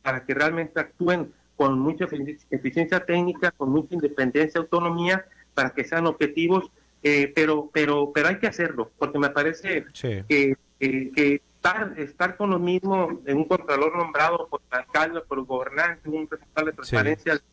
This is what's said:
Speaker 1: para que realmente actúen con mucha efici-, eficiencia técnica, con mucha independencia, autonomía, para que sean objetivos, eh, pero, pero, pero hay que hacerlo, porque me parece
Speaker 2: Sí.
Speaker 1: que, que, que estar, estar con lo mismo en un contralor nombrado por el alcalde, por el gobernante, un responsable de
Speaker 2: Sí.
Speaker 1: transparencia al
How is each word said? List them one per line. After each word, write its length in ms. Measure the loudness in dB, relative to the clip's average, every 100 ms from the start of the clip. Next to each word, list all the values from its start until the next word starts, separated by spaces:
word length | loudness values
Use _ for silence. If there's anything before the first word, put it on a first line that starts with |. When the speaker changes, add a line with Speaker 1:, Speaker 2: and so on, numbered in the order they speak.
Speaker 1:
para 220 | -4 -4
que 100 | -2
realmente 460 | 0 0 0 -4 -4
actúen 520 | -6 -2 0 2 0 -10 _ 0
con 220 | 2 2
mucha 280 | 0 0 -4
efici-, 320 | -4 -8 -10 -6
eficiencia 540 | -4 -2 0 2 0
técnica, 460 | 0 0 0 0 -2
con 200 | -2 0
mucha 240 | 2 0
independencia, 640 | -2 -2 0 0 2 2 0
autonomía, 680 | 0 0 0 0 0 0 -2 _ _
para 160 | -2 -2
que 120 | -2
sean 220 | -2 0 0
objetivos, 640 | 2 0 2 2 2 0 _ _ _
eh, 300 | 2 2 2
pero, 340 | 2 2 2 0
pero, 400 | 0 2 2 2
pero 140 | 2 0
hay 100 | 2
que 80 | -2
hacerlo, 440 | 0 -2 -2 -6 -4
porque 220 | -2 0
me 120 | 0
parece 560 | 2 0 -2 -4 -4 -6
Speaker 2:
Sí. 300 | -8 -6 -4 0
Speaker 1:
que, 280 | 2 4 0 _ -4
que, 320 | -2 -2 -4
que 320 | 2 2 2 _ _
estar, 380 | -2 -2 -4 -8
estar 380 | -10 -4 -4 -2
con 140 | 0
lo 100 | 0
mismo 600 | 0 0 0 0 0 -4 -2
en 120 | 0
un 60 |
contralor 520 | 2 0 0 0 0 0
nombrado 500 | -2 0 0 0 -4
por 120 | -10 -6
el 80 | -6
alcalde, 420 | -2 -2 0 -4
por 180 | -6 -6
el 60 |
gobernante, 640 | -4 -4 -4 -2 -2 -2 -6
un 200 | -6 -6
responsable 400 | -10 _ -4 -4
de 60 | -4
Speaker 2:
Sí. 60 | -2
Speaker 1:
transparencia 420 | 0 0 0 -2
al 100 | -2 _